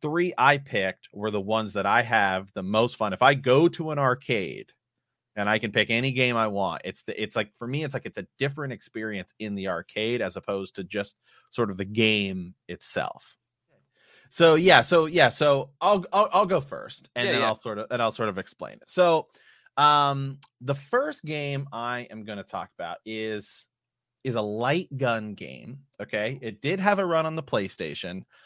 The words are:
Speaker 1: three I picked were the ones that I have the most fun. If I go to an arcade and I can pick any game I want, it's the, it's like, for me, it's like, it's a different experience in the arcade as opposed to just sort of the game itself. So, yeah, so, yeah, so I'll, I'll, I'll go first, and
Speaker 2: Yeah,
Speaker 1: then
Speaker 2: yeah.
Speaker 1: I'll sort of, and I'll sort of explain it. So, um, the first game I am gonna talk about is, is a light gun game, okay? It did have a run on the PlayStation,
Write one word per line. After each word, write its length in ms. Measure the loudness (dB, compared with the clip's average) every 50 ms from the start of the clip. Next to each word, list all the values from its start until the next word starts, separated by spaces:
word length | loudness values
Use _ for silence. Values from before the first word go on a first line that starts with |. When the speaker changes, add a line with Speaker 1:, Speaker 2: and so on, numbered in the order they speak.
Speaker 1:
three 320 | -6 -4 -2 0 -2 0 2
I 220 | 4 6 6 6 4
picked 500 | 0 -4 -2 -2 -2 -2 -4 _ _ -20
were 180 | -10 -6 -4 -2
the 100 | -2 -2
ones 340 | -2 0 0 0 0 -2 -2
that 120 | -2 2
I 160 | 4 4 4
have 500 | 4 4 2 2 4 2 0 -2 -4 -6 -10
the 100 | -8 -4
most 320 | 0 2 2 2 2 0
fun. 160 | -2 -4 -2
If 100 | 0 4
I 120 | 4 4 4
go 340 | 4 2 4 4 4 4 2
to 240 | 0 -2 -8 -6
an 80 | -2 0
arcade 720 | 0 0 0 -2 -2 -4 -4 -2 -4 -6 -10 -12 -14 _ _ _ _ _ _ _ _ _ _ _ _ _ -6
and 120 | -4 0 0
I 120 | 0 0
can 100 | 0 0
pick 180 | 0 0 0 2
any 220 | 0 0 0 -2
game 260 | 0 0 0 0 2
I 120 | 0 0 0
want, 340 | 0 -2 -2 -4 -4 -6 -10
it's 200 | -12 -14 -12 -12
the, 180 | -10 -8 -8
it's 140 | -8 -6 -4
like, 160 | -6 -6 -6 _ -12
for 100 | -10 -6
me, 160 | -6 -6 -6
it's 100 | -6 -6
like, 120 | -8 -8
it's 120 | -10 -12 -12
a 80 | -14 -12 _ -4
different 320 | -4 -4 -4 -6 -10 -10
experience 600 | -10 -12 -14 -14 -12 -10 -8 -8 -8 -8 -10 _ _ -12
in 160 | -10 -8 -6
the 140 | -6 -4 -4
arcade 520 | -4 -6 -8 _ -6 -4 -4 -2 -2 -2
as 140 | -4 -6 -8
opposed 400 | -8 -8 -6 -6 -6 -8 -10 -10
to 60 | -12
just 340 | -12 -8 -6 -6 -6 -8 -10 _ _ _ _ _ _ _
sort 200 | -4 -4 -4 -2
of 60 | -2
the 80 | -6 -8
game 680 | -4 0 2 4 4 4 2 -2 -4 -6 -8 -10 -12 -16 _ _
itself. 680 | -14 -14 -12 -10 -8 -6 -4 -4 -6 -8 -12 -20 -20 _ _ _ _ _ _ _ _ _ _ _ _ _ _ _ _ _ _ _ -6
So, 260 | 2 6 8 8 8
yeah, 240 | 8 8 8 8 8
so, 260 | 8 6 4 4 4
yeah, 220 | 4 4 6 6 6
so 420 | 4 4 4 4 4 2 0 -6 _ 0
I'll, 240 | 4 4 4 4 2 0
I'll, 160 | 2 2 2 4
I'll 140 | 4 2 2
go 140 | 2 0 -2
first, 480 | -2 -4 -12 -12 -12 -14 -16 -20 _ _ -4
and 100 | -2 0
Speaker 2:
Yeah, 80 | 0
Speaker 1:
then 80 | 0 2
Speaker 2:
yeah. 40 | 0
Speaker 1:
I'll 100 | 0 -2
sort 220 | -4 -6 -8 -8 -8
of, 80 | -8 -6
and 120 | -2 0
I'll 80 | 0 -2
sort 160 | -2 -2 -4 -4
of 80 | -4
explain 380 | -6 -8 -10 -12 -16 -16 -16 -16
it. 160 | -18 _ -4
So, 380 | 2 4 4 6 4 2 0 _ _ _ _ _ _ _ _ _ 0
um, 640 | 4 6 6 6 6 4 2 0 -2 -4 -8 -10 -12 -18 _ _ -10
the 140 | -4 -4 -4
first 500 | -4 -4 -2 -2 -2 -2 -2 -8 -10 -10
game 440 | -8 -8 -6 -4 -4 -4 -6 -6 -8
I 360 | -8 -8 -6 -6 -6 -6 -8 -12
am 140 | -14 -14 -12
gonna 180 | -10 -10 -10
talk 280 | -10 -10 -8 -10 -10 -10 _
about 220 | -10 -10 -10 -10 -12 -10
is, 640 | -10 -8 -6 -6 -6 -6 -8 -10 -14 -20 -20 -20 _ _ _ _ _ _ _ _ _ _ _ -6
is 100 | -4 -2
a 80 | -2
light 460 | -2 -4 -4 -2 0 0 0 0 -2 -6 -6 -4
gun 360 | -2 -2 -2 -2 -4 -8 -12
game, 440 | -12 -14 -14 -14 -16 -16 -18 -18 -18 -20 _ _ -16
okay? 380 | -12 -6 -6 -4 -4 -4 -6 -8
It 180 | -10 -12 -10 -6
did 200 | -6 -4 -2 0
have 180 | 2 2 2 2
a 80 | 0
run 200 | 0 0 0 0
on 100 | -2 -4
the 80 | -8 -6
PlayStation, 800 | -2 -2 -2 -2 -2 -8 -8 -8 -8 -8 -10 -10 -10 -10 -12 -14 _ _ _ _